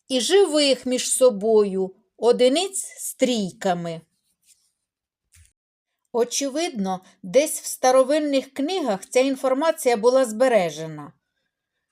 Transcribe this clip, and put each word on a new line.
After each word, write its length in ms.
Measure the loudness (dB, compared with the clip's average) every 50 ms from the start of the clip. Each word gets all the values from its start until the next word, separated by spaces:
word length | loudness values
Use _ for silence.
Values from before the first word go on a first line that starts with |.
| _ -6
І 140 | -4 -4
живих 640 | 0 4 4 4 4 4 4 2 4 4 2 0 -2
між 260 | -4 -4 -4 -2 -2
собою, 840 | 0 2 4 4 2 2 0 2 4 4 4 2 0 -4 -4 -6 -8 _ _ _ _ -2
одиниць 680 | 2 2 2 4 4 2 2 2 -2 -4 -6 -8 -12 -12 -14 -14
з 180 | -14 -12 -6
трійками. 840 | -2 -2 0 0 0 -4 -6 -6 -6 -4 -4 -4 -4 -4 -8 -10 -12 -14 _ _ _ _ _ _ _ _ _ _ _ _ _ _ _ _ _ _ _ _ _ _ _ _ _ _ _ _ _ _ _ _ _ _ _ _ _ _ _ _ _
Очевидно, 880 | -4 -2 -2 -2 -2 -4 -4 -4 -4 -4 -4 -4 -4 -6 -6 -4 -6 -8 -10 _ _ _ -8
десь 380 | -2 2 2 2 2 -2 -8
в 40 | -10
старовинних 880 | -10 -6 -2 2 2 4 4 4 2 2 0 0 0 -2 -2 -2 -4 -6
книгах 560 | -6 -4 -4 -4 -4 -2 -2 -4 -4 -6 -4
ця 100 | 0 0
інформація 800 | 0 0 -2 -2 -2 -2 -2 0 0 -2 -2 -2 0 0 0 2
була 280 | 2 2 4 4 2
збережена. 880 | 0 0 0 2 2 2 2 0 -2 -4 -8 -10 -12 -12 -12 -16 -18 -20 _ _ _ _ _ _ _ _ _ _ _ _ _ _ _